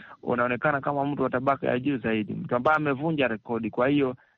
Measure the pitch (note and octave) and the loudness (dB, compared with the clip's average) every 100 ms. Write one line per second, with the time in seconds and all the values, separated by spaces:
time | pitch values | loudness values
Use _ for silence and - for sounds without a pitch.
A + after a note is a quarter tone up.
0 | - - - A#2+ B2 B2 D3+ C#3+ C#3+ C#3+ | -18 -10 -2 0 0 0 0 0 -2 -2
1 | C#3+ C#3 C3 B2+ C3+ C3+ C3 B2 C#3 C3 | -2 0 0 0 0 0 0 0 0 -2
2 | A2+ A2 G#2+ G#2+ - B2 C#3+ D#3 D3 C3 | 0 0 -2 -6 -2 0 2 2 2 0
3 | D#3+ D3+ B2 A2 - A2+ A2 - C3 D3 | -2 0 0 -2 -4 -4 -2 0 2 4
4 | C3 C3 _ | 2 -2 _